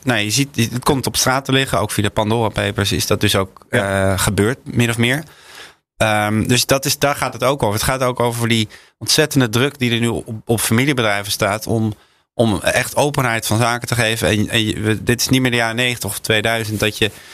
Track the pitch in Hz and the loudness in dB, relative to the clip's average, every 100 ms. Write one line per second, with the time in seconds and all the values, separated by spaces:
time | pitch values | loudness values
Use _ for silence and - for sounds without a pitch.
0 | 135 113 104 113 139 - 117 123 - 139 | -2 -2 0 0 -2 -2 -2 -2 0 0
1 | 110 - 131 131 135 135 135 110 104 - | -2 -2 0 0 0 0 0 0 -2 0
2 | 101 - 107 117 110 101 101 101 101 123 | 0 0 0 0 0 0 -2 0 0 -2
3 | - 104 104 101 95 - - 120 98 98 | 0 0 2 0 -2 -6 -4 -2 0 0
4 | 95 95 110 98 104 135 - 120 120 113 | 0 0 0 2 0 0 -4 0 0 2
5 | 120 143 160 - - - - - _ - | 0 0 -4 -16 -20 -20 -20 -20 _ 0
6 | 110 107 104 110 90 123 - 135 147 - | 2 2 2 0 2 0 2 0 0 0
7 | 143 143 135 123 127 143 110 104 - 131 | 0 0 -4 -2 -2 0 0 0 -2 0
8 | 127 120 120 117 113 113 107 - - _ | 0 0 -2 0 0 0 0 -6 -20 _
9 | 110 - 147 139 120 117 139 - 123 113 | -2 0 2 2 2 2 0 0 -2 0
10 | 117 95 - 110 - 113 - 113 139 127 | 0 -2 -6 -8 -2 -2 2 2 2 2
11 | 110 101 98 - 104 104 - 113 110 - | 0 0 -4 -2 -2 -2 -2 -2 -2 -4
12 | _ _ _ - 113 92 - 117 123 117 | _ _ _ 0 0 2 0 0 0 0
13 | 143 143 127 113 - 107 117 120 - 120 | 0 0 0 -2 0 0 2 0 -2 0
14 | 110 113 82 107 104 117 107 - 107 104 | 0 2 2 2 2 0 0 0 0 0
15 | 95 117 - 131 127 120 113 113 123 117 | 0 0 2 2 2 0 0 0 -2 -2
16 | 98 - - 107 113 113 107 104 107 - | -6 -6 0 0 2 0 -2 -2 -2 0
17 | 104 - - | -2 -2 -16